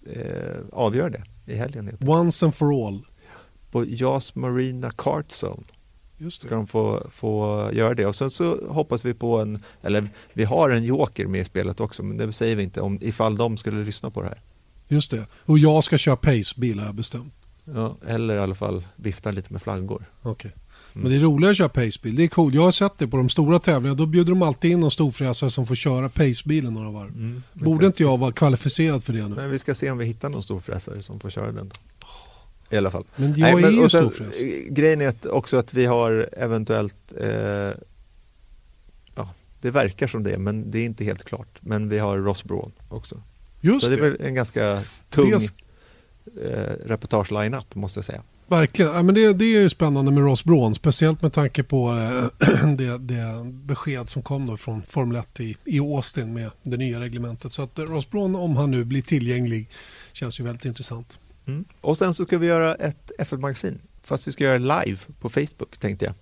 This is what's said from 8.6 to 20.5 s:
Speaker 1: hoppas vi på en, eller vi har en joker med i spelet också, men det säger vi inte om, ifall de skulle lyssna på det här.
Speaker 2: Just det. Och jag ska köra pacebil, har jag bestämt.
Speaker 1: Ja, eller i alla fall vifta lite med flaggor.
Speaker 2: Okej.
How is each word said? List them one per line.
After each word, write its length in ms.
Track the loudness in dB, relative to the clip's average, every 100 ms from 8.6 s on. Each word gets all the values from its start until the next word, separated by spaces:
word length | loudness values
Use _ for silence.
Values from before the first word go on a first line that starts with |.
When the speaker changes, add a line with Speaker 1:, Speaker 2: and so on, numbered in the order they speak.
| -4
Speaker 1:
hoppas 360 | -4 -2 -2
vi 100 | -4
på 240 | -4 0 0
en, 240 | -2 -6 -12 -10
eller 260 | -2 -2 -2 -12 -16
vi 120 | -4
har 260 | 0 2 2
en 140 | 2
joker 420 | 0 0 0 -2 -4
med 140 | -4
i 40 |
spelet 360 | -4 -4 -4 -4
också, 220 | -6 -6
men 140 | -8 -6
det 160 | -6
säger 240 | -2 0 0
vi 60 |
inte 180 | -2 -4
om, 180 | -4 -4
ifall 340 | -6 0 0 0
de 200 | -2 -2
skulle 280 | -6 -6
lyssna 260 | -6 -8 -8
på 120 | -8
det 60 | -8
här. 100 | -10 _ _ _ -20 _
Speaker 2:
Just 220 | -2 0
det. 160 | -6 -8 -12 4
Och 120 | 8
jag 260 | 8 6
ska 140 | 4 2
köra 180 | 2 2
pacebil, 600 | 4 2 0 -2 -4 -2
har 80 | -6
jag 80 |
bestämt. 400 | -6 -8 -8 -14 -20 -20 _
Speaker 1:
Ja, 320 | -10 -6 -6 -6 -6
eller 300 | -4 -2 -2
i 20 |
alla 160 | -2
fall 300 | -2 -4 -4 -8 -8
vifta 340 | -8 -6 -6
lite 220 | -6 -8
med 100 | -10
flaggor. 420 | -6 -6 -6 -8 -12 _
Speaker 2:
Okej. 280 | -10 -10 -12